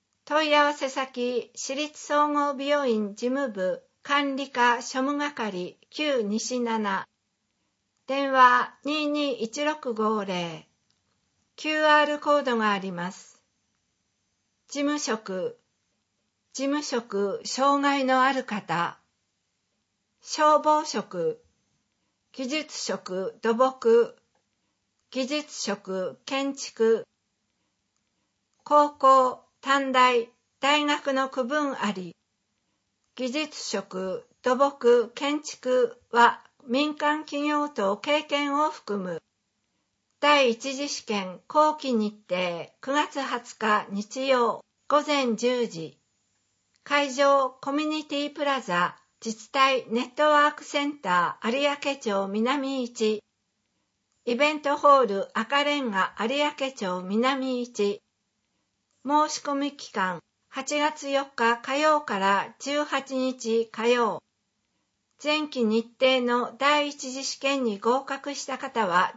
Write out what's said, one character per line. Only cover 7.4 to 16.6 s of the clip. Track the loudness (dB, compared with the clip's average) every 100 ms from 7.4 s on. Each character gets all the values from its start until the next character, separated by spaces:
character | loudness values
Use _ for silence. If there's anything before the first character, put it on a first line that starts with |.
| _ _ _ _ _ _ -6
電 | -2 2
話、 | 6 8 6 0 -6
二 | -6 -4 -2
二 | -2 -2 -4
一 | -6 -4
六 | -4 -4 -6
五 | -2 -2 -2 -4
零。 | -6 -6 -10 -18 _ _ _ _ _ _ _ _ -10
キ | -4
ュ | 0
ー | 4 4
ア |
ー | 4
ル | 0
コ | 0 2
ー |
ド | 2 0
が | 0
あ | -2
り | -4
ま | -8 -8
す。 | -10 -20 _ _ _ _ _ _ _ _ _ _ _ _ _ _
事 | -4
務 | -2 -2
職。 | -4 -6 -6 -6 -6 -8 _ _ _ _ _ _ _ _ _
事 | -6